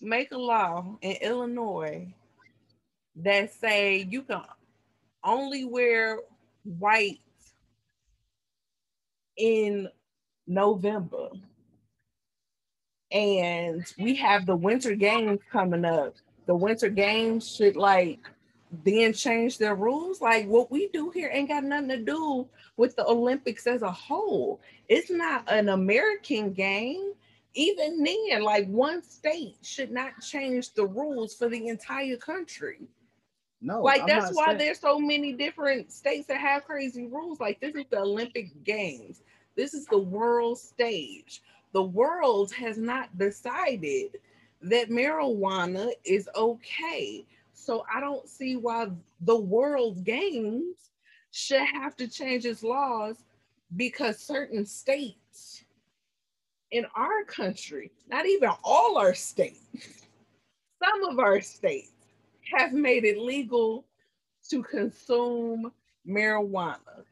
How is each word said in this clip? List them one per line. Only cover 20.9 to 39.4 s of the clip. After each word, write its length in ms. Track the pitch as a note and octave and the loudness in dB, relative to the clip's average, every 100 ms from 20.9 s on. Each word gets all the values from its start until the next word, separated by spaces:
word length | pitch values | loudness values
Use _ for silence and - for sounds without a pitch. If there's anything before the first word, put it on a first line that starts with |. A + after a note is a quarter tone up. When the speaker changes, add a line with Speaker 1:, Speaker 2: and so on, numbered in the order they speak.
| D#4+ D#4+ | -2 -4
Speaker 1:
here 200 | F4+ D4+ | -4 -2
ain't 160 | C#4 C#4+ | -2 0
got 120 | D4 | -2
nothing 280 | C#4 D4 C4+ | -2 -2 -2
to 80 | C4 | -4
do 500 | A3 D4+ D#4 C4 B3 _ - - | -2 -2 -2 -2 -4 _ -8 2
with 180 | B3+ A#3+ | 2 2
the 100 | G#3+ | 2
Olympics 600 | A#3 A#3+ C4 - G#3 A#3+ | 2 2 0 -4 -4 -2
as 160 | B3 | -2
a 80 | G3+ | -2
whole. 680 | F3+ - D#4+ G#4+ F#3+ A#2+ - - - - | -6 -4 -2 0 -2 -2 -6 -12 -10 2
It's 220 | D4 - | 2 4
not 340 | F4 E4 C4+ - | -2 -2 -2 0
an 160 | G#3+ G#3 | 2 4
American 840 | F#3+ F#3 A3+ G#4+ G#4 - A3 G#3 | 2 4 4 2 0 -2 -2 -2
game. 580 | F#3 F#3+ G3 A#3+ F4+ G4 G4+ _ _ _ | -2 -2 -2 -4 -6 -8 -10 _ _ _
Even 480 | A#3+ D#4+ F#4+ D4+ E4 | 0 0 2 -2 0
then, 400 | D4 G4+ G#4+ A3+ | 0 0 0 0
like, 240 | G#3+ G#3 G3 | 2 2 2
one 340 | G#3+ C#4+ F4 | 2 0 -2
state 540 | - - D4+ E4 A3+ - | -10 -6 -4 -4 -6 -14
should 280 | - - B3 | -12 -10 -6
not 280 | B3 C4 - | -6 -8 -12
change 500 | - D4 C4+ B3 B3 | -10 -6 -4 -4 -4
the 140 | - G3+ | -2 -2
rules 480 | G3+ D4+ C4 A3 | -2 -6 -6 -8
for 160 | - A#3+ | -4 -4
the 180 | A#3 A3+ | -4 -6
entire 480 | A3+ - C4 C4+ A#3+ | -8 -8 -6 -6 -6
country. 720 | - F4+ E4 - C#3 - - _ _ _ _ _ _ _ | -8 -8 -10 -10 -12 -12 -18 _ _ _ _ _ _ _
Speaker 2:
No, 220 | B2+ G#3+ | -6 2
Speaker 1:
Like, 180 | C4 C4+ | 4 6
Speaker 2:
I'm 20 | C#4 | 4
Speaker 1:
that's 180 | D#4 | 4
Speaker 2:
not 100 | - F4 | 2 2
Speaker 1:
why 100 | D#4 | 4
Speaker 2:
saying 120 | D4+ | 4
Speaker 1:
there's 220 | D4+ E4+ | 0 0
so 180 | D4 D4 | 2 2
many 360 | D4 D4 C#4+ | 2 0 0
different 580 | B3 D4 D#4+ C#4+ C4 - | -4 -4 -2 0 0 -4
states 360 | - C#4+ C#4+ D4 | -6 -2 -2 -2
that 120 | C4+ | -2
have 240 | C#4 C#4+ | 0 0
crazy 420 | C#4+ D4 C4+ A#3+ A#3+ | -2 -6 -6 -6 -10
rules. 320 | C#4 E4+ D#4 | -8 -8 -6
Like, 200 | G#3+ G3+ | -4 -4
this 140 | C#4+ | -8
is 100 | D4+ C4+ | -8 -4
the 80 | G#3 | 0
Olympic 640 | G3+ G#3 A#3+ A#3+ F#3 D3 | 0 -2 -4 -6 -10 -8
Games. 560 | C3+ G#3+ F#3 B2 G2 - _ _ | -4 -4 -4 -8 -16 -20 _ _